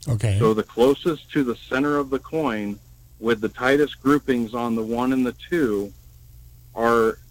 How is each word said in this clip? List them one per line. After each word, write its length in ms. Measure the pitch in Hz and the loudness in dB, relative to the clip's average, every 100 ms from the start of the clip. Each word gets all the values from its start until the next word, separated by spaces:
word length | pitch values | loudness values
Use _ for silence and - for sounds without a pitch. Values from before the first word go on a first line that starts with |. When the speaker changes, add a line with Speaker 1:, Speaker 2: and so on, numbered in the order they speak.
| - | -4
Speaker 1:
Okay. 320 | 110 110 98 | -2 0 2
Speaker 2:
So 140 | 113 | 2
the 120 | 107 | 2
closest 680 | - - 131 139 180 151 - | 0 2 4 4 0 -4 -4
to 120 | 151 | -2
the 140 | 123 110 | -2 -4
center 400 | - 131 147 147 | -4 -2 0 -2
of 140 | 139 | -2
the 80 | 131 | -6
coin 600 | - 160 139 107 101 101 - - - - | -4 -4 -2 -2 -6 -8 -14 -20 -20 -6
with 220 | 110 110 | -2 -2
the 80 | 107 | -2
tightest 540 | - 123 143 139 - | -2 2 2 2 0
groupings 500 | 135 147 - 123 113 | 2 2 2 -2 -2
on 220 | 120 120 | -4 -2
the 80 | 113 | -2
one 320 | 110 117 127 | -2 -2 0
and 100 | 131 | 0
the 100 | 123 117 - | -2 -4 -4
two 420 | 175 123 101 101 - - - - - - - - | 0 0 0 -4 -10 -20 -20 -20 -20 -20 -20 -14
are, 440 | - 117 117 113 - - | 0 2 4 2 0 -10